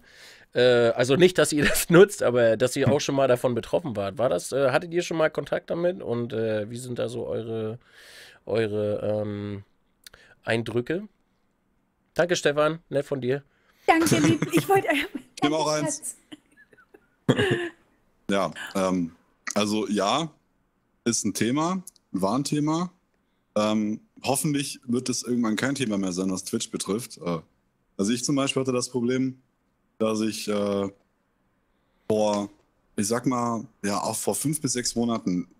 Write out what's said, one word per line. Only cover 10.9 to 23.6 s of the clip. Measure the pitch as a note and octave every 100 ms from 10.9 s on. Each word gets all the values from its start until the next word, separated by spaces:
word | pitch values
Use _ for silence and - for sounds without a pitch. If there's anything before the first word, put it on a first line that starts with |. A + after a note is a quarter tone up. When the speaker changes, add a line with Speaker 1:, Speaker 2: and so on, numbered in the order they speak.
| E3 G#3+ _ _ _ _ _ _ _ _ _ _
Speaker 1:
Danke, | - E3+ F3
Stefan. | D#3 C#3+ D3+ D#3+ -
Nett | C#3+ C#3+
von | C#3
dir. | B2 C#3 - _ _ _ -
Speaker 2:
Danke, | E4 E4 E4
lieb. | D4+ D#4+ -
Ich | E4 -
wollte, | G4 - C#4+ D#4+ -
<laughs> | - -
Speaker 3:
Nimm | -
auch | D#3 D3+
Speaker 2:
danke, | D3+ D3
Speaker 3:
eins. | -
Speaker 2:
Schatz. | - - _ - _ _ _ _ _ - _ _ - - G4+ F4 F4 - _ _ _ _ -
Speaker 3:
Ja, | G2 F2 - - G2
ähm, | F#2 F#2 E2 - _ _ -
also | G#2 G#2 G#2+ G2+
ja, | G#2 F#2+ C3 E3 - _ _ _ _ _ _
ist | - A#2 G#2
ein |
Thema, | - A2 C#3 E3 F#3 - - _
war | - F#2+ B2
ein |
Thema. | C#3 D3+ D3+ D#3+ F3 _ _ _ _ _ _
Ähm, | -